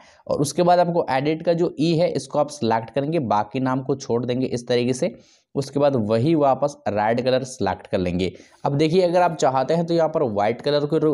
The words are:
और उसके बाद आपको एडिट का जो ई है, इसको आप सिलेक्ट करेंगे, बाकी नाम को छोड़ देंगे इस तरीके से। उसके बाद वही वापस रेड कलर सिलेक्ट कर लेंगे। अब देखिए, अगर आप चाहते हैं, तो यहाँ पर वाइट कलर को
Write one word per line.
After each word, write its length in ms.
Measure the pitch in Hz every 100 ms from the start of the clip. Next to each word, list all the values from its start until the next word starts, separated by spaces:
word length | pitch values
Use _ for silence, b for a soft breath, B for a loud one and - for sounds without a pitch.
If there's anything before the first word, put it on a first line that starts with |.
| B B -
और 140 | -
उसके 220 | 147 175
बाद 160 | 175 175
आपको 260 | 170 170 -
एडिट 340 | 135 147 160
का 100 | 185
जो 220 | 180 175 -
ई 160 | 165 160
है, 160 | 175
इसको 280 | 135 - 147
आप 80 | 147
सिलेक्ट 420 | - 113 113 117
करेंगे, 300 | 139 143 165
बाकी 400 | 110 107 107 127
नाम 220 | 131 131
को 140 | 131 135
छोड़ 300 | - 117 123
देंगे 200 | 123 127
इस 220 | 120 -
तरीके 260 | 123 123
से। 220 | 127 190 - B B B 139
उसके 240 | - 143
बाद 160 | 143 131
वही 400 | 104 113 147 160
वापस 420 | 139 131 - - 107
रेड 340 | 104 107 123
कलर 220 | 127 127
सिलेक्ट 440 | 127 - 98 87 -
कर 100 | 101
लेंगे। 360 | 90 90 90 B B B 135
अब 120 | 143
देखिए, 240 | 160 185
अगर 200 | 175 180
आप 140 | 175 165
चाहते 380 | 143 131 135
हैं, 120 | 165 165
तो 80 |
यहाँ 160 | 170 156
पर 140 | 160
वाइट 380 | 131 101 107 117
कलर 240 | 143 147 147
को 120 | 160 151